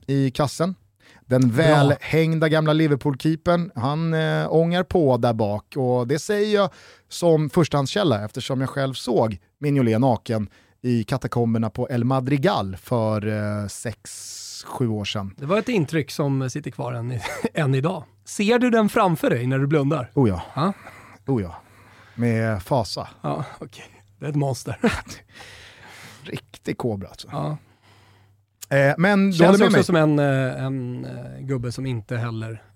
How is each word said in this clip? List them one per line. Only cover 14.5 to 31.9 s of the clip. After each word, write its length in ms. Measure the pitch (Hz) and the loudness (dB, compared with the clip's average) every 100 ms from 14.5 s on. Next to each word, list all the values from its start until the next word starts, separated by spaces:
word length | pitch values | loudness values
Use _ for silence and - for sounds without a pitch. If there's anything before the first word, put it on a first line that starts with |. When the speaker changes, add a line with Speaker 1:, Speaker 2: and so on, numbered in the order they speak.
| - - | -16 -12
Speaker 1:
sju 220 | - 120 | -4 -2
år 160 | 107 | -2
sedan. 300 | 101 107 98 - | -4 -6 -8 -10
Speaker 2:
Det 100 | 143 | -2
var 120 | 208 | -2
ett 100 | 233 | 0
intryck 420 | 220 135 160 135 | -2 0 -2 -4
som 400 | - 143 135 131 | -4 -2 -2 -4
sitter 200 | 147 - | -6 -10
kvar 220 | - 123 | -10 -8
än 200 | 120 120 | -6 -6
i-, 80 | 120 - - | -6 -8 -8
<laughs> 180 | - | -6
än 200 | - 139 | -2 0
idag. 300 | 135 156 147 - _ | 0 -2 -6 -12 _
Ser 340 | - - 202 240 | -12 -2 2 4
du 120 | 247 | 4
den 180 | 226 208 | 4 4
framför 420 | 240 190 160 277 | 4 2 2 0
dig 160 | 127 123 | 0 0
när 120 | 135 | 0
du 80 | 139 | 2
blundar? 440 | 151 139 151 120 | 2 2 -2 -2
Speaker 1:
Oh 140 | - 117 | 2 2
ja. 140 | 87 - | 2 -4
Speaker 2:
Ja? 180 | - 180 - - - - - - | -4 -2 -4 -14 -20 -20 -12 -4
Speaker 1:
Oh 160 | 127 | -2
ja. 140 | 90 - - - - - - | -4 -12 -20 -20 -20 -20 -14
Med 480 | - 117 113 113 104 | -4 0 0 0 -2
fasa. 460 | - 135 101 143 98 - | -2 -2 -2 -6 -12 -10
Speaker 2:
Ja, 220 | 151 143 143 - | -6 -6 -8 -12
okej. 260 | - - - - _ - | -18 -18 -20 -20 _ -12
Det 80 | 139 | -4
är 40 | |
ett 60 | 147 | -2
monster. 420 | 143 123 - - | -2 -4 -8 -2
<laughs> 1400 | 226 - - - _ - - - - - - - - - | -2 -2 -10 -18 _ -20 -20 -20 -20 -20 -20 -20 -20 -18
Speaker 1:
Riktig 560 | - - - - - - | -12 -12 -12 -12 -8 -4
kobra 300 | 120 101 92 | -4 -4 -8
alltså. 200 | - - | -16 -12
Speaker 2:
Ja. 240 | 147 147 151 _ _ _ _ _ _ _ _ _ - - 139 | -8 -6 -8 _ _ _ _ _ _ _ _ _ -18 -2 2
Speaker 1:
Eh, 180 | 139 151 | 4 4
men 320 | 190 202 196 | 4 4 4
du 60 | 170 | 6
Speaker 2:
Känns 100 | 170 | 6
Speaker 1:
håller 120 | 202 | 8
med 80 | 196 | 6
Speaker 2:
också 100 | 202 | 4
Speaker 1:
mig? 80 | |
Speaker 2:
som 120 | 180 165 | 4 4
en, 220 | 156 147 | 4 4
eh, 460 | 143 135 131 135 | 2 2 0 -2
en, 400 | 135 135 123 123 | -4 -4 -6 -8
eh, 360 | 127 127 127 131 | -10 -12 -12 -12
gubbe 320 | 135 135 120 | -6 -4 -4
som 140 | 113 | -6
inte 300 | 135 | -6